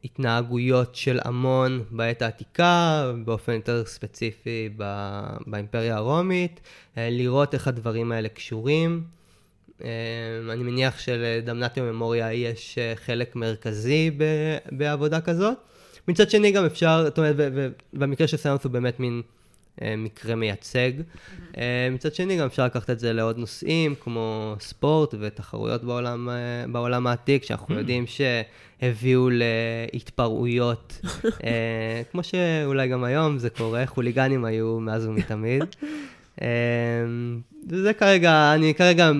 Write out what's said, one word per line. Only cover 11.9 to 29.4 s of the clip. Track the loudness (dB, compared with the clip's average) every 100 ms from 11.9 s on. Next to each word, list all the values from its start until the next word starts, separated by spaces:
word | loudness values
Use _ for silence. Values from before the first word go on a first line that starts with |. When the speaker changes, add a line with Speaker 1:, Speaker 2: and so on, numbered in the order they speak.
| -2 -2 0 0
Speaker 1:
יש, | -2 -4 -6 -8 -6
אה, | -4 -6
חלק | -4 -4 -4 -4
מרכזי | -4 -4 -4 -4 0 2 2 0
ב-, | 0 0 -2 -4 -8
בעבודה | -4 -2 0 0 0
כזאת. | -2 0 0 -2 _ _ -20 -10 -2
מצד | 4 6
שני | 6 6
גם | 4 2
אפשר, | 2 4 4
זאת | 2 2
אומרת, | 2 2
ו-, | 0
ו-, | 0 -4 -6 _
והמקרה | -4 -2 2 2
של | 2
סיאנוס | 0 0
הוא | 0
באמת | -2 -2 -2
מין, | -4 -4 -10 _ _ _ _ -8
אה, | -6 -4
מקרה | -6 -8 -6 -2
מייצג. | -2 -4 -4 0 0 -2
Speaker 2:
Mm-hmm. | -12 -16 -20 -20 -16 -8
Speaker 1:
אה, | -4 -2 -2
מצד | -2 -4 -4
שני | -2 0
גם | 0
אפשר | 0 0
לקחת | 0 -4
את | -2
זה | 0
לעוד | 0 0 -2
נושאים, | -8 -8 -2 0 0 -2
כמו | -6 -4 -4 -4 -6 -8
ספורט | -12 -2 2 4 2 -2
ותחרויות | -8 -8 -12 -6 -4 -4
בעולם, | -4 -4 -4 -6 -6
אה, | -6 -6 -6 -6
בעולם | -4 0 2 2
העתיק, | 0 2 2
שאנחנו | 2 -8 -4 -4
Speaker 2:
Mm. |
Speaker 1:
יודעים | -2 -2 -4
שהביאו | -2 0 0 -4 -14 -20 _ -2 0 4 4 4
להתפרעויות, | 4